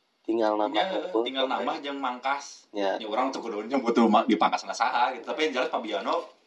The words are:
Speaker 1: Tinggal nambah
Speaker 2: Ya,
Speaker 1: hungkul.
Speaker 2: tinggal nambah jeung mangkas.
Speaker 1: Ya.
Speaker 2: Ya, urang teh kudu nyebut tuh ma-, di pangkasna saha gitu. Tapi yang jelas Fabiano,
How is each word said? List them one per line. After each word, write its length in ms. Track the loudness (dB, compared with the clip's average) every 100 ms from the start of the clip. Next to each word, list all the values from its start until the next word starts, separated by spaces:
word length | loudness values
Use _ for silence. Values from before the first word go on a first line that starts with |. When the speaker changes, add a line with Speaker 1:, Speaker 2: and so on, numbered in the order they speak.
| _ _ -2
Speaker 1:
Tinggal 320 | 2 4 2
nambah 160 | 2 0
Speaker 2:
Ya, 160 | 0
Speaker 1:
hungkul. 320 | -2 0 0
Speaker 2:
tinggal 240 | 0 0 0
nambah 320 | 0 -2 -4
jeung 240 | -6 -4
mangkas. 640 | -4 -4 -2 -4 -6 -18 _ -2
Speaker 1:
Ya. 240 | 0 0
Speaker 2:
Ya, 80 | -2
urang 240 | 0 0
teh 80 | -2
kudu 240 | -6 -6
nyebut 320 | -2 0 2 4
tuh 160 | 6
ma-, 160 | 6 4
di 80 | 4
pangkasna 400 | 2 0 -4 -2
saha 400 | 0 2 0 -2
gitu. 80 |
Tapi 240 | -6 -2 0
yang 160 | 0
jelas 80 | -2
Fabiano, 640 | -2 -4 -4 -2 -2 -4 -14